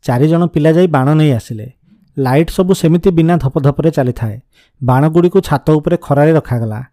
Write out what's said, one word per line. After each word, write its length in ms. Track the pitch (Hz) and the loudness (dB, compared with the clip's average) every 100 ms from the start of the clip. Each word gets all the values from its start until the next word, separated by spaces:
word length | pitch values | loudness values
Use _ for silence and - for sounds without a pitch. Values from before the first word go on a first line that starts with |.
ଚାରିଜଣ 420 | - 127 151 165 175 | -4 0 2 2 0
ପିଲା 260 | 160 147 | 0 2
ଯାଇ 160 | 160 185 | 2 2
ବାଣ 260 | 147 131 | 2 2
ନେଇ 180 | 156 156 | 2 2
ଆସିଲେ। 420 | 120 - 113 120 _ _ _ _ - | 0 -6 -14 -14 _ _ _ _ -6
ଲାଇଟ୍ 320 | 127 135 165 | 0 0 0
ସବୁ 220 | - 185 | -2 -2
ସେମିତି 360 | 190 165 170 196 | 0 2 2 2
ବିନା 280 | 165 165 170 | 2 2 0
ଧପଧପରେ 540 | 135 151 135 - 151 | -2 -2 -2 0 -2
ଚାଲିଥାଏ। 500 | 156 127 - 113 110 _ _ _ _ | 0 -4 -4 -8 -8 _ _ _ _
ବାଣଗୁଡ଼ିକୁ 580 | 123 127 156 165 175 190 | -2 2 2 2 2 0
ଛାତ 300 | - 143 - | 0 -4 0
ଉପରେ 260 | 156 151 170 | 0 0 -4
ଖରାରେ 300 | - 139 151 | -2 0 2
ରଖାଗଲା। 500 | 160 - 123 113 107 131 | 2 -2 -6 -6 -8 -14